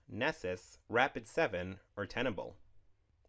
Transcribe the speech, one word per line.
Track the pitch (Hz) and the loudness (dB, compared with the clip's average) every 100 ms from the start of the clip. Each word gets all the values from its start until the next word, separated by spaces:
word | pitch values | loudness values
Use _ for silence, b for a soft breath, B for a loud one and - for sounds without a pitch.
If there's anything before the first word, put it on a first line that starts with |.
| - | -10
Nessus, | 104 143 156 90 92 - - - | -2 0 0 -2 -4 -8 -16 0
Rapid | 110 139 131 - | 4 4 2 -2
seven, | 160 143 90 92 92 - - | 2 2 0 -4 -8 -10 -8
or | 98 | -4
Tenable. | 120 127 85 55 - - - - _ _ _ | 0 0 0 -6 -12 -20 -20 -20 _ _ _